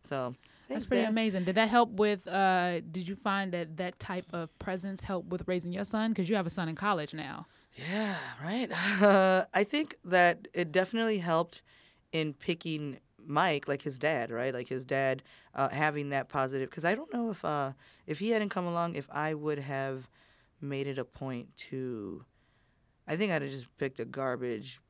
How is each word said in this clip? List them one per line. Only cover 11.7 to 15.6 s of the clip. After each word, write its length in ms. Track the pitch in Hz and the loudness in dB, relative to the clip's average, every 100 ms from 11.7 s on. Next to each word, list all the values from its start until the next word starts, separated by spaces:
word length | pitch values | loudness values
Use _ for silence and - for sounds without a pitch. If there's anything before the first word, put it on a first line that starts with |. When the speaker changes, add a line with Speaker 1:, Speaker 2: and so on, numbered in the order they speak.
| - _ _ _ | -20 _ _ _
Speaker 1:
in 200 | 160 156 | -2 -2
picking 640 | 139 - 170 170 156 147 131 _ _ 147 | -4 -4 -4 -4 -6 -6 -10 _ _ -2
Mike, 420 | 147 180 147 - | 2 2 2 0
like, 140 | 139 | -2
his 160 | 151 127 | -2 -2
dad, 320 | 147 151 113 | 0 0 -2
right? 240 | 117 127 | -2 -2
Like, 140 | 123 123 | -4 -4
his 160 | 131 127 | -6 -2
dad, 360 | 135 135 135 - - - | 0 2 0 -6 -20 -12
uh, 140 | - | -2